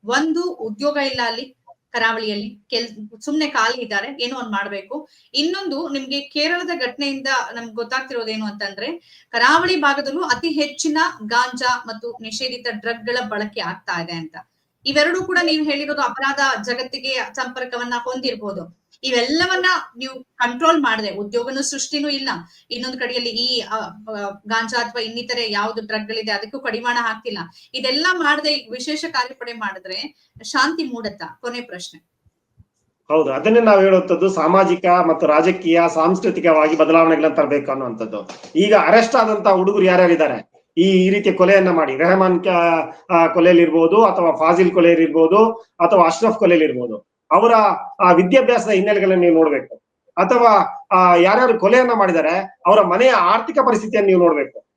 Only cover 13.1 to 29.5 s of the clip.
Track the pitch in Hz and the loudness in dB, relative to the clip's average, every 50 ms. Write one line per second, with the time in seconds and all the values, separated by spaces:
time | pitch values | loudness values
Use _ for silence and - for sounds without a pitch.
13.1 | 240 247 247 208 214 202 214 208 - 220 185 170 185 - _ - 180 170 165 170 | -6 -6 -6 -6 -6 -8 -8 -8 -8 -10 -10 -10 -10 -12 _ -10 -8 -8 -8 -8
14.1 | 170 165 160 160 _ 165 - _ _ _ _ _ _ _ _ 269 277 294 294 339 | -10 -12 -12 -14 _ -20 -20 _ _ _ _ _ _ _ _ -2 0 2 2 2
15.1 | 349 370 370 359 359 349 349 330 311 311 302 302 277 285 294 285 294 294 269 240 | 0 -4 -4 -2 -2 0 0 0 0 -2 -2 -2 -2 -4 -4 -6 -4 -4 -4 -4
16.1 | 220 - 277 277 277 269 277 277 247 220 208 247 240 247 254 254 - 269 254 269 | -4 -4 -6 -6 -2 -2 -2 -2 -2 -4 -6 -8 -8 -8 -8 -12 -12 -12 -8 -8
17.1 | 262 254 214 - - 269 254 247 247 254 254 247 247 240 247 247 247 240 233 254 | -6 -6 -8 -8 -8 -8 -10 -8 -8 -10 -10 -8 -8 -8 -8 -6 -6 -6 -6 -8
18.1 | 254 262 254 262 226 214 208 202 185 180 170 - _ _ _ _ _ _ - 262 | -8 -6 -6 -8 -8 -8 -10 -10 -10 -10 -12 -14 _ _ _ _ _ _ -8 -4
19.1 | 254 240 240 254 294 330 359 359 370 370 359 370 359 320 - - _ 233 262 262 | -2 -2 -2 0 -2 -2 0 -2 -2 -2 0 0 0 -2 -4 -10 _ -14 -14 -14
20.1 | 269 262 254 _ _ _ 247 240 247 247 320 320 330 320 277 240 220 220 214 196 | -14 -16 -20 _ _ _ -4 -4 -2 0 0 2 2 2 0 -2 -2 -4 -4 -8
21.1 | 180 196 208 208 220 240 240 262 262 269 277 - 285 269 - - - 294 285 294 | -8 -8 -10 -6 -6 -6 -6 -4 -6 -6 -6 -6 -6 -8 -10 -8 -6 -6 -4 -4
22.1 | 285 269 269 254 202 170 175 _ _ _ _ _ 233 240 254 254 254 254 254 240 | -6 -6 -6 -8 -8 -8 -10 _ _ _ _ _ -12 -10 -10 -10 -8 -8 -8 -6
23.1 | 247 247 240 240 214 233 240 254 254 233 214 - 214 220 196 175 - 214 214 214 | -6 -6 -6 -6 -6 -6 -6 -4 -4 -6 -6 -6 -8 -8 -8 -10 -14 -18 -16 -14
24.1 | 220 208 202 202 202 - _ 208 226 226 226 220 240 240 233 220 - 247 226 220 | -10 -10 -10 -10 -12 -14 _ -6 -4 -4 -4 -4 -4 -6 -6 -6 -6 -8 -10 -8
25.1 | 226 240 240 240 247 247 233 220 208 202 208 220 226 226 214 208 220 214 214 208 | -10 -12 -10 -8 -6 -6 -6 -4 -4 -4 -4 -4 -6 -8 -8 -8 -8 -8 -8 -8
26.1 | 220 226 214 214 208 196 214 214 - 269 269 240 214 226 233 247 240 240 233 226 | -10 -10 -6 -6 -6 -6 -8 -10 -14 -10 -8 -6 -8 -6 -6 -4 -4 -4 -4 -4
27.1 | 220 214 _ 240 208 180 165 - _ _ _ _ - 262 - 262 262 285 330 370 | -8 -8 _ -12 -10 -10 -12 -14 _ _ _ _ -12 -8 -6 -4 -4 -2 -2 -2
28.1 | 370 359 320 285 302 294 302 294 294 285 - 220 226 254 254 311 302 302 320 330 | -2 0 0 0 -2 0 -2 -4 -4 -4 -8 -12 -14 -12 -8 -8 -8 -6 -8 -6
29.1 | - 247 247 - - _ 247 240 | -6 -6 -6 -6 -8 _ -14 -14